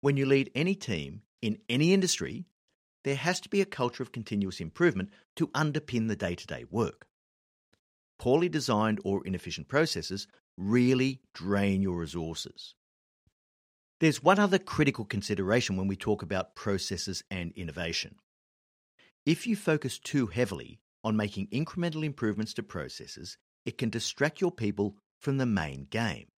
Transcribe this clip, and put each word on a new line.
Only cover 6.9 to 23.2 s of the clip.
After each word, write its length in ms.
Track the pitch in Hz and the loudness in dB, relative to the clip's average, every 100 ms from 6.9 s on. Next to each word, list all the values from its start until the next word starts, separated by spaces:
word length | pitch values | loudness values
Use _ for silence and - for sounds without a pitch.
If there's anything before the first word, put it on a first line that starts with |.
| - - _ _ _ _ _ _ _ _ _ _ _ | -2 -20 _ _ _ _ _ _ _ _ _ _ _
Poorly 300 | 123 139 175 | 4 4 4
designed 520 | 156 131 110 110 107 | 0 2 4 4 2
or 200 | - 98 | 0 -2
inefficient 440 | - 90 - 85 76 | -2 -6 -6 -10 -2
processes 580 | 135 165 - 78 98 - _ _ - | 0 2 -2 -6 -8 -10 _ _ -8
really 640 | 95 120 123 127 131 131 _ | 2 4 6 4 2 -2 _
drain 500 | - 87 101 98 95 | -10 0 2 4 2
your 160 | 98 87 | 2 -2
resources. 760 | 80 87 82 80 - - - _ _ _ _ _ _ _ _ _ _ _ _ _ | -4 -4 -6 -6 -12 -14 -20 _ _ _ _ _ _ _ _ _ _ _ _ _
There's 220 | 160 147 | 2 4
one 160 | 143 196 | 6 6
other 200 | 208 180 | 6 4
critical 460 | - - 147 120 | 0 2 2 2
consideration 720 | 110 104 - 101 95 117 120 95 | -4 -4 -2 -2 2 2 2 0
when 120 | 98 | 0
we 80 | 98 | -2
talk 260 | - 104 | 0 -2
about 320 | 82 95 90 | 0 -4 -4
processes 680 | - - 98 - 95 - 92 - | -6 -4 -2 -2 -6 -6 -8 -8
and 220 | 95 85 | -8 -8
innovation. 640 | - 85 76 85 80 64 - _ _ _ _ _ _ _ _ _ _ | -8 -10 -6 -4 -4 -6 -12 _ _ _ _ _ _ _ _ _ _
If 220 | - 160 - | 0 0 0
you 100 | 202 | -2
focus 420 | - 156 135 - | 2 0 0 -8
too 280 | - 143 117 | -2 0 0
heavily 540 | 98 120 87 60 - _ _ | 0 0 -2 -10 -18 _ _
on 140 | 113 107 | 0 0
making 320 | 104 101 98 | 0 -2 -4
incremental 560 | 123 165 - 170 156 | -4 -4 -2 -4 -2
improvements 500 | 156 139 110 104 110 | -6 -2 -2 0 -4
to 80 | - | -6
processes, 760 | 113 90 65 - - - | -8 -8 -10 -12 -16 -14